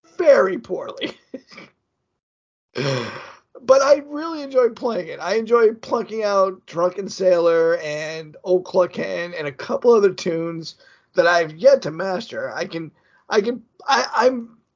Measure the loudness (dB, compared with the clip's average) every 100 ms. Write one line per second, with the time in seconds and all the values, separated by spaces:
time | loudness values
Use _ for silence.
0 | _ 2 6 6 4 -2 -6 -8 -8 -8
1 | -10 -10 _ -20 _ -20 -20 _ _ _
2 | _ _ _ _ _ _ _ -6 -4 -4
3 | -6 -12 -18 -20 _ -4 4 4 6 2
4 | 2 -8 -8 -8 -4 0 0 -2 -4 -4
5 | -8 -8 -4 -4 0 4 4 2 -4 -6
6 | -6 -4 0 2 0 -2 -10 -2 -2 -2
7 | -10 -2 2 4 4 4 2 0 -2 -6
8 | -6 -10 -12 -10 -2 0 0 0 0 -4
9 | -6 -6 -6 -8 -8 -8 -8 0 4 4
10 | 4 0 -4 -4 -6 -8 -14 -20 _ _
11 | _ 2 4 2 0 2 4 4 0 -6
12 | -6 -6 -8 -10 -8 -8 -8 -10 -12 -16
13 | _ _ -2 0 0 -6 -12 _ -2 0
14 | 0 0 0 0 -8 _ _